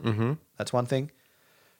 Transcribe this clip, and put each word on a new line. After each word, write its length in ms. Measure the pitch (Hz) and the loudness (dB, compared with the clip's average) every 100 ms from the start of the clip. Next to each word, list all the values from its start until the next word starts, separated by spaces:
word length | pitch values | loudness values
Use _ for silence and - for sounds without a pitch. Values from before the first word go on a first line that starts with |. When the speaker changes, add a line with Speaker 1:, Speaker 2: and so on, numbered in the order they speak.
Speaker 1:
Mm-hmm. 300 | 113 107 113 151 _ - | 0 2 2 -2 _ -8
Speaker 2:
that's 160 | 104 | -2
one 120 | 127 123 | 0 0
thing. 260 | 135 143 - _ _ _ _ _ _ | 0 -2 -10 _ _ _ _ _ _